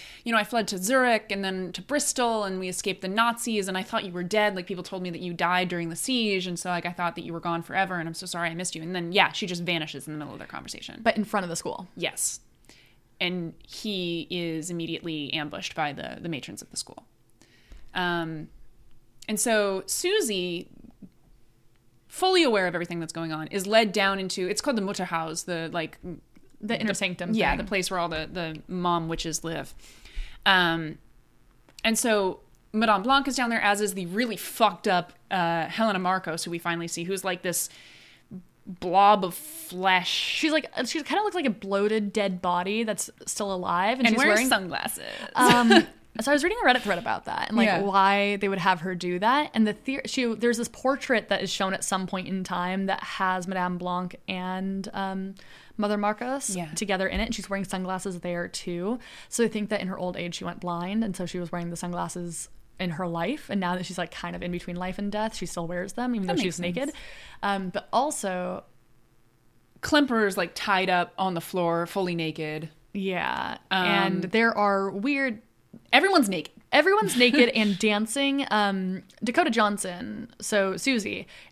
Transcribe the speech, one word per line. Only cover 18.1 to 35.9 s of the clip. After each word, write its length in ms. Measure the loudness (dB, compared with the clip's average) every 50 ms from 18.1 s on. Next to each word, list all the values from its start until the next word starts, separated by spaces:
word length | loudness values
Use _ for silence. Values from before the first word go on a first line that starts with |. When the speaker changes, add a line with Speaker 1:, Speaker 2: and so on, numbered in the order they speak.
| -2 -2 -4 -4 -6 -10 -12 -14 -16 -18 -20 -20 -20 -20 -20 -20 -20 -20 -20 -20 _ -16 -8 -6
Speaker 1:
and 120 | -4 -2
so 440 | 2 2 4 4 4 2 0 -2 -4
Susie, 840 | -4 -4 -2 0 2 2 2 2 0 0 -2 -2 -2 -4 -6 -8 -10 -16 -20 -20 -20 -20 _ -20 -20 -20 _ _ -20 -20 -20 -20 -20 _ _ _ _ _ _ _ _ _ _ _ -18
fully 340 | -6 0 2 4 6 6 6
aware 240 | 6 6 4 2
of 80 | 2 0
everything 260 | -2 -4 -4 -4 -6
that's 140 | -6 -6 -6
going 180 | -6 -6 -4 -4
on, 140 | -6 -6
is 200 | -4 -4 -4 0
led 260 | 4 6 6 6 6 4
down 260 | 2 2 2 2 0
into, 280 | -2 -4 -4 -4 -2 -2
it's 120 | -2 -2
called 160 | 0 0 0
the 60 | 0 0
Mutterhaus, 640 | -2 -2 -4 -4 -4 -4 -4 -4 -4 -6 -6 -6
the, 240 | -4 -4 -4 -4 -4 -4
like, 260 | -4 -4 -6 -8 -12 -14 -12 -12 -14 -16 _ -20 -20 -20 -20 -16 -10
Speaker 2:
The 180 | -6 -4 -2 0
inner 100 | 0 0
Speaker 1:
the, 60 | 0
Speaker 2:
sanctum 380 | 0 0 -2 -2 -4 -4 0 0
Speaker 1:
yeah, 180 | 2 2 2 2
Speaker 2:
thing. 60 | 0
Speaker 1:
the 60 | -2
place 260 | -2 -2 -2 0 0
where 80 | -2 -2
all 120 | -2 -2
the, 180 | -2 -4 -6 -6
the 300 | -6 -6 -6 -6 -8 -10 -10 -8
mom 400 | -6 -2 0 2 2 2 2 0
witches 340 | -2 -4 -2 -4 -4 -4 -4
live. 320 | -6 -6 -6 -8 -10 -14 -18 -20 -20 -20 -20 -20 -10 -8 -8 -8 -8 -10 -2 2
Um, 540 | 4 6 6 6 4 2 0 -2 -6 -8 -12 -16 -20 -20 -20 -20 _ _ -20 -20 -20 _ -20 _ -20 -10 -4 -2
and 140 | 0 0 2
so 420 | 2 4 4 4 4 2 0 -4 -10 -20 -20 -20 _ _ 0
Madame 280 | 2 4 4 4 4 4
Blanc 240 | 4 4 4 4 2
is 60 | 0
down 120 | 0 0 0
there, 140 | 2 2 4
as 180 | 4 4 4
is 140 | 2 0 -2
the 100 | -4 -6
really 300 | -2 0 0 0 0 -2
fucked 500 | -4 -8 -8 2 4 4 4 4 2 2 2
up, 260 | 4 4 2 -2 -8 -20 _ -2
uh, 360 | 0 0 2 2 2 0 0 -2
Helena 300 | -2 0 0 2